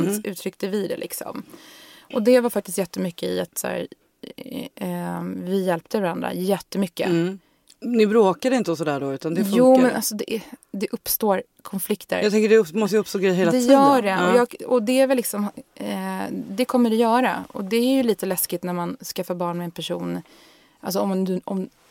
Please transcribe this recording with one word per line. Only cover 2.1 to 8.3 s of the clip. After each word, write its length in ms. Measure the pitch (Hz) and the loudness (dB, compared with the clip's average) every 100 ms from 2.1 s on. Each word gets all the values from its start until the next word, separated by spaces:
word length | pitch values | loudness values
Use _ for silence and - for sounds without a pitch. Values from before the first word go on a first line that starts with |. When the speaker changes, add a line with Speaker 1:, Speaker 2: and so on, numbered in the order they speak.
Speaker 2:
Och 80 | - | -2
det 180 | 226 254 | 4 4
var 100 | 240 | 4
faktiskt 280 | 208 202 185 | -2 -4 -6
jättemycket 500 | 185 - 185 - - | -4 -4 -6 -6 -6
i 120 | 180 | -4
att 180 | 180 - | -6 -6
så 80 | - | -6
här, 220 | 180 - - _ _ - - | -6 -8 -14 _ _ -20 -16
eh, 300 | - 180 - - 180 175 175 175 | -14 -12 -12 -8 -6 -6 -6 -6
eh, 60 | 175 190 | -8 -8
vi 280 | 175 196 | -4 -2
hjälpte 360 | 185 170 - 220 | 0 -2 -2 -2
varandra 320 | 185 - - | -2 -2 -6
jättemycket. 760 | 165 185 185 - 190 196 - 196 | -4 -2 -2 -2 -4 -4 -2 0
Speaker 1:
Mm. 300 | 170 175 196 _ _ _ - | 2 0 -4 _ _ _ -12
Ni 260 | 226 240 214 | -2 2 4
bråkade 500 | 226 190 | 6 4